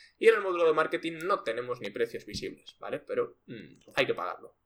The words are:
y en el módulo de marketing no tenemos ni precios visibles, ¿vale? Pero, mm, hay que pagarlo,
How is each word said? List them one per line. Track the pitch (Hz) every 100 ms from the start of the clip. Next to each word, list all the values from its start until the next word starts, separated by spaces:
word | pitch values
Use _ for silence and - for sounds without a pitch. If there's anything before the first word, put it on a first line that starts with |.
| - -
y | 220
en |
el | 220
módulo | 190 175 165
de |
marketing | 156 156 165 165 165
no | 175 196
tenemos | - 117 123 120
ni | 104
precios | 107 117 110 -
visibles, | 98 95 - - -
¿vale? | 104 -
Pero, | - 113 - - -
mm, | 117 82 - -
hay | - 127
que |
pagarlo, | 101 87 - - _